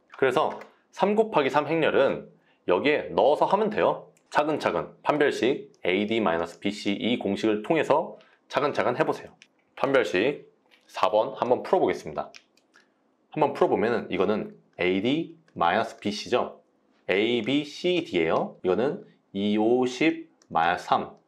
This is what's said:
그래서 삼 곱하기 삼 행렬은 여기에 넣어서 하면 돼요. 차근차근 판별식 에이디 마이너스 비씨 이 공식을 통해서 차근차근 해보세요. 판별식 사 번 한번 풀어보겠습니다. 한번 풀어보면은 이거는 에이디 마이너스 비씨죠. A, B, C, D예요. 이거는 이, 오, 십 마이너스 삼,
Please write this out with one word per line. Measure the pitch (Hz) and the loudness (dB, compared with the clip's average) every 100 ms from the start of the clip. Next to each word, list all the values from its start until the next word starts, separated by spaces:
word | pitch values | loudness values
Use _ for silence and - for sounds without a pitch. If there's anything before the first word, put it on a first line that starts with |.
| _ - | _ 0
그래서 | 135 151 110 - - _ _ | 2 2 0 -4 -14 _ _
삼 | - 196 214 | -2 0 2
곱하기 | 220 156 131 | 2 0 2
삼 | 143 143 | 0 0
행렬은 | 165 123 107 131 76 - _ _ _ - | 0 2 4 2 0 -8 _ _ _ 0
여기에 | 90 131 135 87 | 0 2 0 -2
넣어서 | 85 123 151 160 | 2 2 4 2
하면 | 196 220 | 2 0
돼요. | - 113 - - _ _ | 0 0 0 -10 _ _
차근차근 | - 151 147 104 85 78 - | 0 0 0 -2 -2 -4 -4
판별식 | - 147 143 - 120 147 - _ | -2 2 0 2 0 0 -6 _
에이디 | - 110 104 113 | -2 0 0 0
마이너스 | 95 82 82 - | 0 0 -4 -6
비씨 | 101 - 104 | -6 -4 -4
이 | 101 104 123 | -2 -2 -2
공식을 | 98 101 113 104 | -2 -2 0 -2
통해서 | - 160 143 147 196 - - _ _ | 0 -2 2 0 0 -10 -20 _ _
차근차근 | - 143 117 104 123 | -2 -2 0 -2 0
해보세요. | 156 - - _ - _ _ - | -2 -2 -10 _ -20 _ _ -4
판별식 | 135 135 110 92 127 147 - _ _ _ _ | 2 2 2 0 0 -2 -12 _ _ _ _
사 | - - | -2 2
번 | 107 127 - | 2 0 -2
한번 | 120 117 | 0 0
풀어보겠습니다. | - 180 113 82 82 73 - - _ _ _ _ _ _ _ _ _ | 2 2 2 0 -6 -10 -10 -16 _ _ _ _ _ _ _ _ _
한번 | 151 139 | 0 0
풀어보면은 | 143 170 101 110 110 104 | 4 2 4 2 -2 -2
이거는 | 92 95 107 - - _ - | 0 0 0 -4 -14 _ -4
에이디 | 90 95 120 156 - - _ | 0 2 0 -2 -4 -12 _
마이너스 | 85 85 104 107 - | -2 0 2 -2 -6
비씨죠. | 104 104 - 120 - - _ _ _ _ - | -8 -6 -2 -2 -2 -8 _ _ _ _ -2
A, | 95 117 120 | 0 0 0
B, | 107 143 147 | 0 -2 -4
C, | - 180 180 - | -4 -2 0 -2
D예요. | 87 80 117 202 - | 0 0 0 -2 -4
이거는 | 92 92 139 185 - _ _ | -2 0 0 -4 -12 _ _
이, | 98 104 107 | -4 0 2
오, | 110 127 127 | 2 2 0
십 | - 156 160 - _ _ | 0 0 0 -8 _ _
마이너스 | 80 85 90 - | 0 0 0 0
삼, | 131 - - | -2 -2 -14